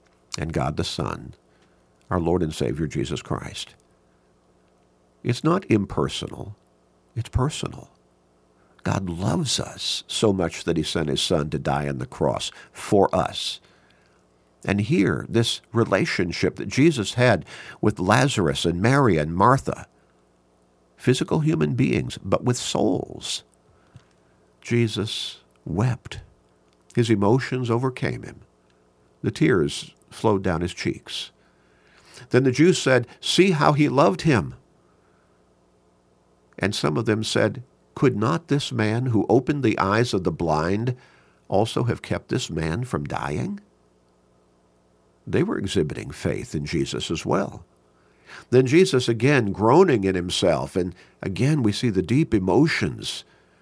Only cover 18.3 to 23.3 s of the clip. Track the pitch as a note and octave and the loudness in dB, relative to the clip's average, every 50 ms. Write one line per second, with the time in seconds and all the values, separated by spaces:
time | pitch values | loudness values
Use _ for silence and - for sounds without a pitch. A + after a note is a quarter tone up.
18.3 | - A2 F2 D2 C#2 - - E2+ E2 F2 G2+ A#2+ C3+ D3 C3+ A2+ E2+ D2+ D2+ D#2+ | 2 0 0 0 0 0 0 -2 0 2 2 2 4 4 4 4 4 2 0 0
19.3 | E2+ F2+ G2+ A#2+ C3+ C3+ - - - - - - _ _ _ _ _ _ _ _ | 2 4 4 4 4 4 0 -4 -8 -8 -10 -16 _ _ _ _ _ _ _ _
20.3 | _ _ _ _ _ _ _ _ _ _ _ _ _ _ - B2 C3 - - - | _ _ _ _ _ _ _ _ _ _ _ _ _ _ 0 2 2 2 0 0
21.3 | D#3+ D#3+ D3 D#3 E3 D#3+ D#3 D3 C3 A#2+ - C3 A#2 G2+ - A#2 - - - G2 | 0 0 2 2 0 2 0 0 0 0 0 2 0 0 -2 -4 -8 -10 -4 -2
22.3 | G2 - - B2 B2 - - - - - - G#2+ - - - - - - - - | -2 0 0 -2 -2 -2 -4 -4 -2 0 0 0 0 -2 -4 -8 -12 -12 -10 -8